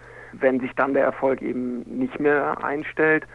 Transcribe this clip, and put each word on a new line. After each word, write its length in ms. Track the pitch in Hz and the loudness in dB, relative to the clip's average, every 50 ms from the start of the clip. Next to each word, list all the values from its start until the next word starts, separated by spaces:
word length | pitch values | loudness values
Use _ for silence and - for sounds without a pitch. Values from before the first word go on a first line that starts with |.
| - - - - - - | -20 -20 -20 -20 -18 -16
wenn 300 | - - 139 131 131 123 | -4 2 2 2 2 2
sich 120 | 127 120 - | -2 -2 0
dann 180 | - 131 131 143 | 0 0 2 2
der 100 | 139 135 | 2 2
Erfolg 380 | 135 - - 135 135 131 - | 2 0 0 0 0 0 0
eben 400 | 127 127 127 127 127 123 123 120 | -2 -4 -4 -4 -4 -4 -6 -6
nicht 400 | - - - 127 127 127 - - | -8 -6 -4 -4 -4 -2 -2 0
mehr 420 | 147 147 147 143 143 151 - - - | 2 4 4 4 2 0 -2 -4 -4
einstellt, 640 | 139 143 151 151 - - - 156 156 156 156 - - | -4 -4 -4 -6 -6 -2 2 4 4 4 2 0 -4